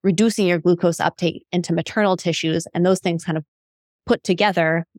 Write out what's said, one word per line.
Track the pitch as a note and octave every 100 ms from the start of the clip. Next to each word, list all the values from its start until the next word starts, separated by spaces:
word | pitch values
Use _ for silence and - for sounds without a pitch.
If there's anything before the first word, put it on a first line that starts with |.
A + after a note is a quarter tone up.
reducing | F#3+ E3 A3 G#3+ F#3+
your | F3
glucose | F3 F3 F3+ E3
uptake | D#3+ - E3+ - _
into | F3+ E3
maternal | E3+ D#3 - G#3 F#3
tissues. | F3 D#3+ D#3+ D#3+ -
And | -
those | F3+ F#3
things | F3+ E3+
kind | - D#3
of | D3+ _ _ _ _ _ -
put | -
together | - F3 G#3 F3+ D#3+ E3 E3